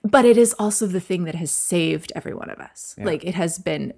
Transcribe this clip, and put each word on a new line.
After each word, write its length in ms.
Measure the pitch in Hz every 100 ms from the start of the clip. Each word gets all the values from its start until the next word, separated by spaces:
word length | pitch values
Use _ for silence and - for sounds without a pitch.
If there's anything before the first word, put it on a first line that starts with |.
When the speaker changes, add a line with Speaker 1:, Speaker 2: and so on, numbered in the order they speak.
Speaker 1:
But 220 | 208 269
it 140 | 240 233
is 160 | 233 -
also 300 | 208 208 208
the 140 | 180
thing 240 | - 185 165
that 100 | 165
has 160 | 165
saved 600 | - - 180 160 156 - -
every 180 | -
one 160 | - -
of 80 | -
us. 360 | - - - -
Speaker 2:
Yeah. 60 |
Speaker 1:
Like, 220 | 101 156 170
it 100 | 180
has 240 | 170 170
been 320 | 175 151 -